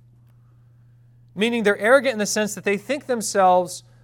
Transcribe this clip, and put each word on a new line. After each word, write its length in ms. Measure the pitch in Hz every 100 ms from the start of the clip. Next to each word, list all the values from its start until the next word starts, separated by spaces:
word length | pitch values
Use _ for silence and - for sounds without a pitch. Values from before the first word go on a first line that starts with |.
| _ _ _ _ _ _ _ _ _ _ _ _ _ 180
meaning 280 | 226 233
they're 140 | 202 202
arrogant 360 | 208 269 254
in 60 | 214
the 60 | 202
sense 300 | 214 214 196
that 80 |
they 140 | 202 202
think 300 | 226 285 -
themselves 760 | 233 208 202 185 180 175 - - _